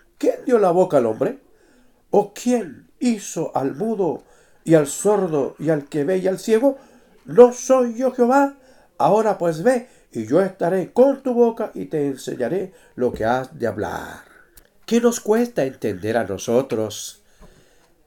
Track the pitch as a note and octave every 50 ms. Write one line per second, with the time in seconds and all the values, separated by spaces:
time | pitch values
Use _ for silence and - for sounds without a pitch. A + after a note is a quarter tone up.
0 | _ _ _ _ - - - - - C4+ B3 A3 G3 F3+ E3 F#3 F#3 F3+ D3+ C#3
1 | A#2+ A2+ A2 A2+ C3+ G3+ C#4 - _ _ _ _ _ _ _ _ _ _ _ _
2 | _ _ - G3+ G3+ G3+ - - - B3 B3 A#3 G3 D#3 A2+ - - _ _ _
3 | D4 B3 A3+ G3+ - - - E3+ D#3 - - C3 C3+ C3+ B2+ C#3+ G3+ A3+ A3 F#3+
4 | F#3+ D#3+ A#2+ - - _ _ _ _ _ _ _ _ D#3 E3 D#3+ D3 C#3 - -
5 | - G3+ G#3+ G3 F#3+ E3+ D#3 C#3+ B2+ - - - D#3 D3+ D#3+ D3 C#3+ - - D3+
6 | C#3 E3 F#3+ C#3+ F3+ F#3+ F#3+ F#3 - A#3 A3 A3 B3+ C#4 C4+ - - _ _ _
7 | _ _ _ _ _ C#3 D3 G#3+ B3 A#3+ B3 - - - C4 C4 B3 A#3+ A3 A3+
8 | C4 B3 B3 - A#3+ A#3 B3+ C#4+ C#4 C#4 C#4 - _ - - _ _ _ _ -
9 | A#2+ D#3 G3 A3 G#3+ G#3+ F#3+ - E3+ E3+ D#3+ D#3 E3+ A#3+ C4 A#3+ A#3+ - _ _
10 | _ _ - A#2 A2 A2 C3+ E3+ G3 F#3+ F#3+ - F#3+ E3+ F#3 F#3+ E3 - - A#3
11 | B3+ C#4 C#4 C#4 - B3+ A#3+ A#3+ A#3+ A3+ A3+ A#3 A3 - - F#3 F#3 - - D3+
12 | C#3+ C#3+ C3+ B2+ - B2+ - B2 A#2+ A2+ E3 G3 F#3+ F#3 - _ _ _ _ -
13 | B2 A#2+ A2+ - G#2+ A2 B2 C3 C3 - - C3 A#2 A2 G2 G#2 F#2+ E2+ E2+ E2
14 | D#2+ D#2+ D#2+ - - - - - _ _ _ - _ _ _ _ _ - A3+ A#3
15 | A#3 A#3 A#3 - - G#3+ G#3+ A#3 B3 A#3+ - - C#3 - - - - A2+ G2 F2+
16 | F#2 G#2+ A2+ A#2 A2+ G2 G2 F#2+ - - A#2 B2+ C3+ - - G#3 B2 G#2 G2+ -
17 | - - - _ _ _ _ _ - - - _ _ _ _ _ _ _ _ _
18 | _